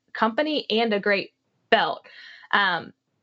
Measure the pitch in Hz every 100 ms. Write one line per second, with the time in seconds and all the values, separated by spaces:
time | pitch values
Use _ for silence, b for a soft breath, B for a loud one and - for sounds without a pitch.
0 | _ - 226 226 302 294 - 214 233 202
1 | 202 196 - _ _ _ _ 220 165 -
2 | B B B B B 202 196 175 123 -
3 | _ _